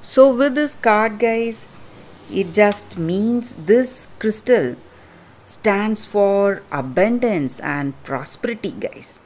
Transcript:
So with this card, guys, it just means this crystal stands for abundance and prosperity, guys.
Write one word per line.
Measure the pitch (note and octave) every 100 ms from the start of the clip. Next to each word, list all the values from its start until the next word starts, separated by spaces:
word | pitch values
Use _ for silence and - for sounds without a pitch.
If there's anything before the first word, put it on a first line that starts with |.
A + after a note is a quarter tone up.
So | - - C4+
with | A#3+ C#4
this | C4 D4
card, | - - G#3 A3 G#3
guys, | A#3 A3+ A#3 A3 - - - - - - -
it | G2+ F#3
just | E3 G#3 G3+ - -
means | E3 F#3 G#3+ A#3+ A#3+
this | - D#3 A3+ B3+ - - -
crystal | A3 G#3+ - A#3+ C3 B2 - - - - - -
stands | - - A3 G3+ G#3+ G#3+ -
for | G#3 G3+ G3+ G3+ G3 -
abundance | C#3+ C3 B2+ G#3+ A#3+ A#3+ F#3+ C3+ -
and | C#3+ C#3+ C#3 C#3
prosperity, | - C3+ C#3 - A#3 A3+ G3
guys. | G2 - - - -